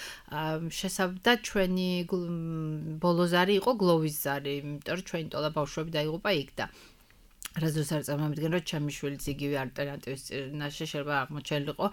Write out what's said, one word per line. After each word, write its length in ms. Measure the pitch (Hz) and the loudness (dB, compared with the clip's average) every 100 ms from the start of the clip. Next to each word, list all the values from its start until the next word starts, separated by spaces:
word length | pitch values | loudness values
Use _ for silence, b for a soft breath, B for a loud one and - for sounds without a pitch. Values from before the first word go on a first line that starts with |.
| B B - | B B -8
ა, 140 | 156 156 160 165 | -4 -2 -2 -2
შესაბ-, 520 | - 190 - 185 185 | -4 -2 0 0 2
და 160 | 233 240 | 4 4
ჩვენი 540 | - 202 185 185 180 180 | 2 2 2 2 2 0
გლ-, 240 | 175 180 170 | 0 -2 -2
მ, 720 | 170 165 160 156 156 156 156 | -4 -2 -2 -2 -4 -4 0
ბოლო 280 | 175 170 175 | 4 6 6
ზარი 320 | 175 185 202 | 6 6 4
იყო 160 | 220 | 4
გლოვის 420 | 226 180 165 156 151 | 4 6 6 4 0
ზარი, 400 | 143 143 143 143 | -2 -2 -2 -4
იმიტომ 360 | 147 147 - | -4 -6 -4
რომ 120 | 175 - | -6 -4
ჩვენი 260 | 170 156 | -4 -4
ტოლა 180 | - 151 | -2 -2
ბავშვები 400 | 156 143 - 165 | 0 -2 -2 -2
დაიღუპა 400 | 160 156 170 208 | 0 0 0 2
იქ 200 | 165 131 | 0 0
და 180 | - 101 B B B B B - _ - | -4 -6 B B B B B -20 _ -10
რას 200 | - 160 | -2 0
დროს 160 | 156 147 | 0 0
არ 140 | 156 | -2
წარმომიდგენ, 480 | - 147 151 147 160 | 0 0 0 0 2
რომ 120 | 175 | 2
ჩემი 260 | - 160 147 | 0 -2 -2
შვილიც 320 | - 143 139 | -2 -4 -4
იგივე 320 | - 143 143 139 | -4 -2 0 0
ალტერნატივის 640 | 131 - 143 143 - 135 | -2 -4 -4 -6 -6 -8
წინაშე 640 | - 131 135 147 147 - 156 | -6 -6 -6 -6 -6 -4 -4
შეიძლება 280 | 147 143 143 | -4 0 0
აღმოჩენილიყო 720 | - 147 - 147 143 143 202 | 0 -4 -2 0 0 0 -2